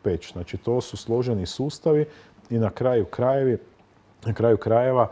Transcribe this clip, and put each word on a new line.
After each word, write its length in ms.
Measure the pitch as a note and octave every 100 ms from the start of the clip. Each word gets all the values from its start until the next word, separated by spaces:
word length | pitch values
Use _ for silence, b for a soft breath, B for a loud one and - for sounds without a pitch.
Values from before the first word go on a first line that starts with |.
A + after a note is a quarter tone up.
peć. 300 | G2+ E2+ -
Znači, 240 | F2+ F2+ F#2
to 240 | - B2
su 160 | - G#2+
složeni 500 | - A#2 B2 G#2+ F2
sustavi 580 | - C#3+ - E3 D3+ D3+ b b b -
i 80 | A#2
na 120 | G#2
kraju 340 | - B2+ B2
krajevi, 540 | F2+ - B2 C3+ C3 G#2+ - _ _ _ _ _ A#2
na 80 |
kraju 220 | A2 A#2 A2
krajeva 520 | A2 A#2 B2+ B2+ A2+